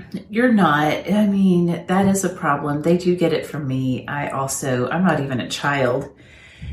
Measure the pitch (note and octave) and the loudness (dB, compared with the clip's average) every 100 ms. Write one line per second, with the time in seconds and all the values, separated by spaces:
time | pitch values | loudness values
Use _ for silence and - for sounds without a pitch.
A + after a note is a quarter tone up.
0 | - - - G#3+ B3 G#3+ E3 D3 D3+ - | -14 -14 -6 0 4 4 4 4 0 -2
1 | - G#3 G#3 G3 F#3+ F3 E3+ E3+ - F#3 | 0 2 2 4 4 4 2 -2 -2 2
2 | G3 G3 F3 - D#3+ C#3+ D3 D3 E3+ F3 | 2 2 -2 -2 -2 -2 -2 -2 2 2
3 | F3+ F3 E3 D3+ - C#3+ C#3 C3 C3 B2 | 2 0 0 0 -4 -8 -4 -2 -2 -4
4 | - C#3+ C#3+ C3+ C3+ - C#3+ B2 B2 E3+ | -6 -6 -6 -4 -6 -4 -2 -2 0 2
5 | F#3 D3+ C#3 B2+ F2+ - C#3+ D3 - C3+ | 2 2 -2 -4 -6 -4 -2 0 0 0
6 | - - - - - - - | -4 -14 -20 -20 -20 -16 -14